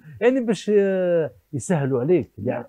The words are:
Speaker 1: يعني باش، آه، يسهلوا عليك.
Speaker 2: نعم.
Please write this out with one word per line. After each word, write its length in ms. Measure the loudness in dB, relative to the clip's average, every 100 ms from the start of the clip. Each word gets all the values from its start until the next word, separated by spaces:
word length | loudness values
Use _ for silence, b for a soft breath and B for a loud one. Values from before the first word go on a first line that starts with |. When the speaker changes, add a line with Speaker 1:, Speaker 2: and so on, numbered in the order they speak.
| -10 0
Speaker 1:
يعني 180 | 2 2
باش، 320 | -2 -4 0 2
آه، 560 | 2 0 0 0 -2 -8 _
يسهلوا 480 | -8 -2 0 0 0
عليك. 300 | 2 0 0 -6
Speaker 2:
نعم. 200 | -6 -6